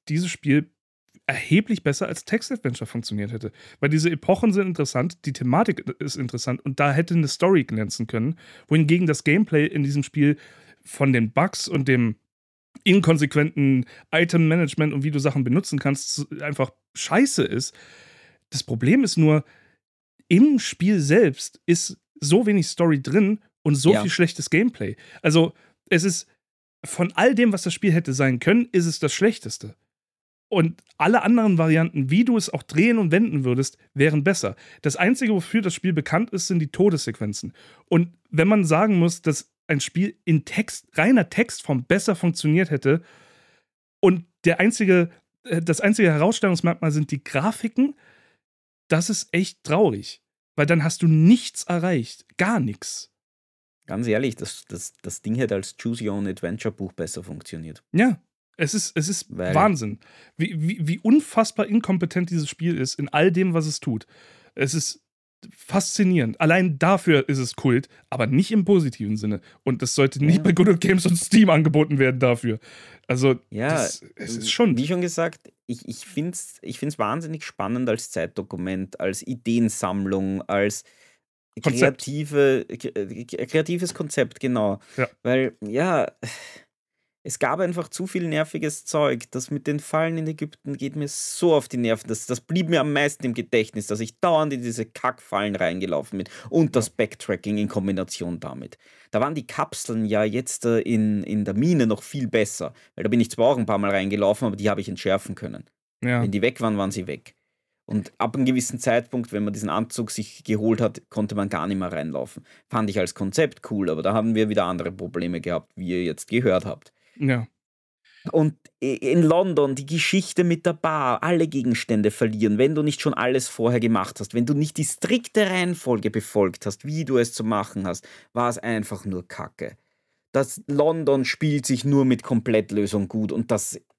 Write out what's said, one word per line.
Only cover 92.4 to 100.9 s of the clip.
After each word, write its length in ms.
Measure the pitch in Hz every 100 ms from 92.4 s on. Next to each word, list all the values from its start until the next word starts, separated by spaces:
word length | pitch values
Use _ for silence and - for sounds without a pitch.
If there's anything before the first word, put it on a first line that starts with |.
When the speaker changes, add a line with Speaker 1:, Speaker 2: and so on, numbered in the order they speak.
Speaker 2:
blieb 260 | - 170 165
mir 140 | 165
am 120 | 147
meisten 300 | 143 147 147 131
im 80 | 117
Gedächtnis, 500 | - 120 107 107 104
dass 140 | 104
ich 200 | 117 -
dauernd 320 | 180 160 156
in 100 | 135
diese 220 | 120 117 110
Kackfallen 720 | - 127 127 - 98 104 95
reingelaufen 640 | 90 90 92 76 67 98
bin 100 | 87 - -
und 260 | 165 160 127
das 120 | 110
Speaker 1:
Ja. 60 | -
Speaker 2:
Backtracking 640 | 110 - - 95 104 104
in 80 | 104
Kombination 720 | - 98 95 92 - 87 82
damit. 400 | 76 65 57 - _ _ _
Da 80 | 104
waren 140 | 135 156
die 100 | 120
Kapseln 600 | - 131 - - 110 110
ja 180 | 104
jetzt, 420 | 110 110 127 - 120
äh, 140 | 113
in, 420 | -